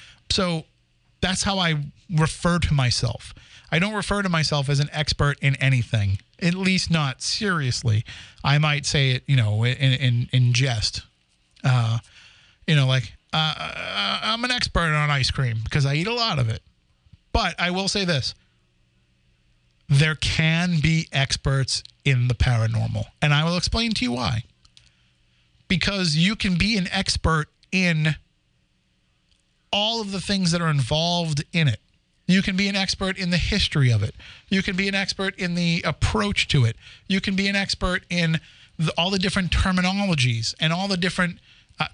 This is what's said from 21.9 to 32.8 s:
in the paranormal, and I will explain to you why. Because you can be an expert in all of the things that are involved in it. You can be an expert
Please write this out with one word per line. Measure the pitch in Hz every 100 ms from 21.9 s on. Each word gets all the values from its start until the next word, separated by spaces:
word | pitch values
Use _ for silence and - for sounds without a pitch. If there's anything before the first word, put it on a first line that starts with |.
| _
in | - 131 123
the |
paranormal, | 120 - 120 113 113 113 107 110 _
and | 151
I | 147
will | 160 180
explain | - 233 233
to | 214 247
you |
why. | 240 233 110 - _ _ - - _ _ _ _ _ _ _ -
Because | 185 - 202 180 151
you | 180 220
can | 202 180
be | 190 208
an | 180
expert | 196 196 - 170 160 151 _ _
in | 185 180 160 156 147 - _ _ _ _ _ _ _ _ _ _ _ _ _ _
all | 202 214 233
of | 202
the | 196
things | - 196 180
that | 170
are | 165
involved | 147 120 151 170 175 165 147 -
in | 170 151
it. | 101 _ _ _ _ -
You | 185
can | 202 185
be | 202
an |
expert | 196